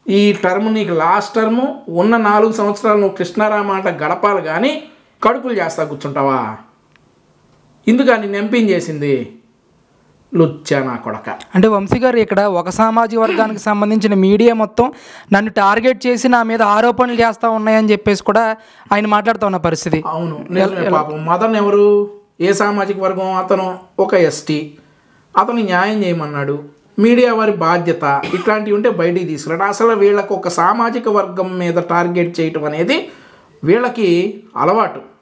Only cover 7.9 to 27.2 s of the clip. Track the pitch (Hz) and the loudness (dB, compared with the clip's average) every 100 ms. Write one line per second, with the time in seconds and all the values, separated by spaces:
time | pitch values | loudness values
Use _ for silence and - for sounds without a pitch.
7.9 | 247 262 220 208 202 214 240 214 175 - | 4 4 2 0 -4 0 2 2 0 -2
8.9 | 147 143 127 113 - _ _ _ _ _ | -4 -2 -2 -4 -14 _ _ _ _ _
9.9 | _ _ _ _ 180 156 147 - 143 131 | _ _ _ _ 0 0 -2 -2 -2 -2
10.9 | 117 117 104 - - - 185 220 208 196 | -6 -8 -10 -10 -14 -2 2 4 2 0
11.9 | 254 254 240 208 196 202 175 170 202 220 | 0 2 2 0 0 0 0 -2 0 2
12.9 | 226 226 226 220 180 220 214 220 208 208 | 2 0 0 0 0 -2 -2 -2 0 0
13.9 | 220 208 196 190 208 233 226 214 - - | 0 2 2 4 6 4 4 0 0 0
14.9 | - - - - 196 214 214 196 214 254 | -2 -20 -20 -2 0 0 0 2 2 2
15.9 | 254 247 240 254 240 226 226 208 208 240 | 0 0 0 2 2 2 0 2 4 2
16.9 | 240 247 233 233 - 233 220 214 220 214 | 2 0 2 0 0 -2 0 2 2 2
17.9 | 208 208 190 - 208 220 220 - - - | 2 0 0 2 2 0 -2 -10 -20 -2
18.9 | 202 214 208 208 214 202 185 170 160 170 | 0 2 2 2 0 0 0 0 -2 -2
19.9 | 156 156 160 170 151 - 180 196 185 190 | -4 -4 -6 -6 -8 -4 0 0 0 0
20.9 | 160 151 151 165 175 226 214 202 202 208 | 0 -2 -4 -2 0 0 2 2 4 4
21.9 | 208 202 - _ - 180 196 208 208 196 | 4 0 -8 _ -2 0 2 0 0 -2
22.9 | 196 190 185 190 185 185 190 185 180 - | -2 -4 -2 -4 -4 -2 -2 -2 -8 -8
23.9 | - 190 196 160 - - 151 156 - _ | -4 0 2 2 0 -6 -6 -6 -14 _
24.9 | _ _ _ _ 185 220 240 202 180 202 | _ _ _ _ -2 0 0 0 0 0
25.9 | 214 185 170 147 143 139 143 - - _ | 0 -2 -2 -4 -6 -4 -6 -10 -20 _
26.9 | - 220 240 | 0 4 4